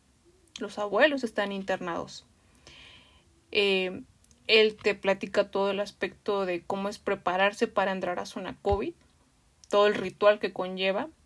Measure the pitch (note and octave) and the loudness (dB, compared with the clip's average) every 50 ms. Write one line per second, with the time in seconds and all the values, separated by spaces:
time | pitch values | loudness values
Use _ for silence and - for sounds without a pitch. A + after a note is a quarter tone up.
0 | _ _ _ _ _ _ _ _ _ _ - - G#3+ G3+ - G#3 G#3 G#3 F#3+ G#3+ | _ _ _ _ _ _ _ _ _ _ -12 -12 -10 -10 -6 -6 -6 -2 2 4
1 | C#4 D#4 C#4+ C4+ A#3+ A3 - G#3+ G3+ G3+ G3 G3 F#3+ F#3+ F#3+ F#3 F#3 F3 E3+ - | 4 4 4 0 -4 -4 -2 -2 -2 -2 -4 -8 -4 -4 -4 -4 -4 -6 -6 -6
2 | - - - - - _ _ _ _ _ _ - _ - - - - - - - | -8 -10 -14 -20 -20 _ _ _ _ _ _ -20 _ -20 -20 -20 -20 -20 -20 -20
3 | - _ _ _ _ _ _ _ _ _ - G#3+ G3+ G3 F#3+ F#3+ F#3 F#3 F#3+ - | -20 _ _ _ _ _ _ _ _ _ -2 0 2 2 2 0 0 -2 -6 -10
4 | - _ _ _ _ - _ _ _ - G#3+ A3+ G#3+ A3 G#3+ - - G#3+ G3 G3+ | -14 _ _ _ _ -20 _ _ _ 4 6 6 6 6 2 0 -2 -2 -2 0
5 | - G3 F#3+ G3 - G3 - G#3 G3+ G3+ - G3+ G3 G3+ G3 G3 G3+ G3+ - - | 0 -2 0 0 -2 -2 0 0 0 0 0 -2 -2 0 -2 -2 -6 -6 -6 -6
6 | G3+ F#3 F#3+ - - - G3+ G3 F#3+ F#3 F3 E3+ - - G3 G3 G3 G3+ G#3+ - | -8 -8 -8 -8 -6 -4 -2 -2 -2 -2 -4 -6 -4 -6 -6 -4 -4 -6 -6 -6
7 | - G#3 G3 F#3+ - F3+ F3+ F#3 G3 G3+ G#3 - A#3+ A3 - G#3 F#3+ G3 F#3+ F#3+ | -4 -4 -4 -2 -2 -2 0 2 2 2 2 0 -2 0 0 0 0 0 0 -2
8 | F#3 F3+ F3+ F#3+ G3+ G3 - G#3 F#3 F3+ - - - G3+ G3+ G3 B3 E4+ - _ | -2 -4 -4 -6 -6 -10 -10 -10 -10 -10 -12 -4 0 0 0 0 0 -6 -8 _
9 | _ _ _ _ _ _ _ _ _ _ _ _ - - - G3+ G#3 G#3 G#3 - | _ _ _ _ _ _ _ _ _ _ _ _ -8 0 4 4 6 6 4 2
10 | G3 F#3 F3+ - G#3 G3+ G#3 G#3 - G3+ - - F#3 F#3 F#3+ F#3 F#3+ F#3+ F#3+ G#3+ | -4 -8 -4 4 4 4 4 4 0 -6 -6 -6 -6 -6 -4 -2 -2 0 0 -2
11 | C#4+ D#4+ - _ _ | -4 -8 -12 _ _